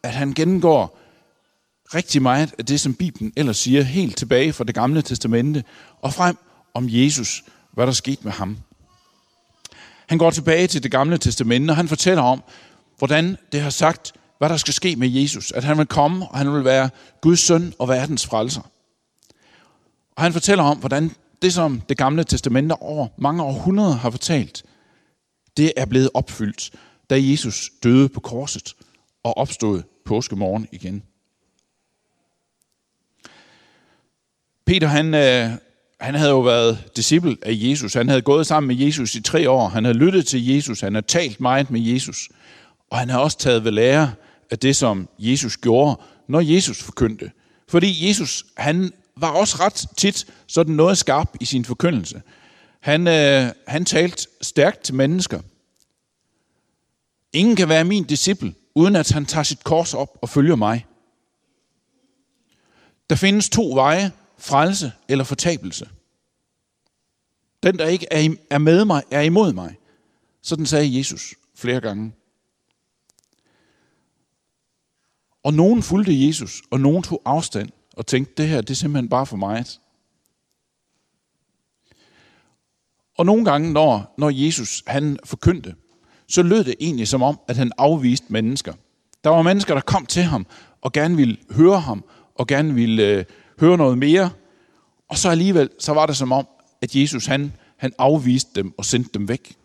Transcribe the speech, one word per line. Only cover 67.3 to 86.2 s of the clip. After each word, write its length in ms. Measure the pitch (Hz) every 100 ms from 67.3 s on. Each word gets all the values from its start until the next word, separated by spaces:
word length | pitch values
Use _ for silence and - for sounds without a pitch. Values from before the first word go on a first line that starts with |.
| _ _ _
Den, 160 | 175 185
der 80 | 160
ikke 200 | 180 170
er 80 | 156
i-, 180 | 156 160 _
er 80 | 143
med 280 | 151 170 214
mig, 180 | 156 -
er 100 | 139
imod 320 | 151 175 202
mig." 220 | 92 87 - _ _ _ _ _ _
Sådan 240 | - 160 147
sagde 320 | 151 147 127
Jesus 380 | 135 - - - _ _
flere 260 | 120 123
gange. 320 | 113 101 110 110 _ _ _ _ _ _ _ _ _ _ _ _ _ _ _ _ _ _ _ _ _ _ _ _ _ _ _ _ _ _ _ _
Og 100 | 139
nogen 300 | 151 180 233
fulgte 440 | - 185 202 143 139
Jesus, 340 | 156 113 - _
og 80 | 131
nogen 240 | 139 170
tog 180 | 175 170 -
afstand 440 | 147 170 107 104 _ _
og 140 | - 113
tænkte, 260 | 127 135 -
"Det 120 | 156
her, 120 | 151
det 80 | 107
er 60 | 135
simpelthen 340 | 156 147 120
bare 160 | 123 135
for 120 | 104
meget." 420 | 98 110 123 - _ _ _ _ _ _ _ _ _ _ _ _ _ _ _ _ _ _ _ _ _ _ _ _ _ _ _ _ _ _ _ _ _ -
Og 80 | 175
nogle 200 | 220 214
gange, 280 | 143 165
når, 400 | 151 156 110 98 -
når 120 | 147
Jesus, 540 | 135 147 160 113 - -
han 320 | 139 147 139
forkyndte, 520 | - - 165 175 92 87 _ _ _ _